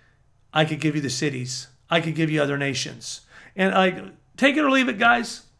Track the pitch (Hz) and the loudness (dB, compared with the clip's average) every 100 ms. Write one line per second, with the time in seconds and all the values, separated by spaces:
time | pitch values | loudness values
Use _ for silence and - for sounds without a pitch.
0 | _ _ _ _ _ 156 156 151 151 147 | _ _ _ _ _ 0 0 0 -2 -2
1 | 135 127 156 127 123 - - _ _ 170 | -4 -2 -4 -4 -8 -10 -12 _ _ -2
2 | 160 156 160 151 143 143 139 131 - 117 | 0 -2 0 0 0 0 -2 -4 -6 -10
3 | - - _ - - 185 190 190 185 185 | -14 -16 _ -20 -14 -2 2 4 2 0
4 | 190 - _ - 277 294 285 262 254 202 | -10 -20 _ 0 2 4 2 2 2 2
5 | 233 240 220 - - | 4 2 0 -12 -18